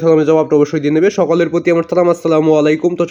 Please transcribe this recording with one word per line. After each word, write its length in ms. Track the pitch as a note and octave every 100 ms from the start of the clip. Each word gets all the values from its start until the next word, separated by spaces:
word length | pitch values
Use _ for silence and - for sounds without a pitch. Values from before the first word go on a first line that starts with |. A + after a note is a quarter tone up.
সালামের 240 | E3 D#3+ D3+
জবাবটা 240 | D#3+ D3+ D3
অবশ্যই 240 | C#3+ D#3+
দিয়ে 120 | C#3+ D#3
নেবে। 120 | F#3+
সকলের 380 | G3+ D#3+ E3+ -
প্রতি 160 | E3+ E3+
আমার 120 | E3+ E3
সালাম, 180 | F3 F3
আসসালামু 360 | F3 E3 D#3 D#3+ D#3
আলাইকুম। 300 | D3+ D#3 F3 E3+
তো 80 | E3+